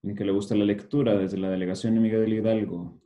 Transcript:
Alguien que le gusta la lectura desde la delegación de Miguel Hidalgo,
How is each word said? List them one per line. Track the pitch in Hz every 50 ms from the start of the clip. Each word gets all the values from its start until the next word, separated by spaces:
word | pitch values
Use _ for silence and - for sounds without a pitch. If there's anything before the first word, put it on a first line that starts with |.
| -
Alguien | 98 104
que | 101 104
le | 98 98
gusta | 101 101 - 117
la | 104 104
lectura | 101 101 101 - - - 147 139 120 104
desde | 101 95 92 92 95
la | 95 95
delegación | 95 92 92 90 92 92 - 117 113
de | 113
Miguel | 113 110 110 110 110 110 110
Hidalgo, | 110 104 113 113 110 104 90 90 87 90 87 - - _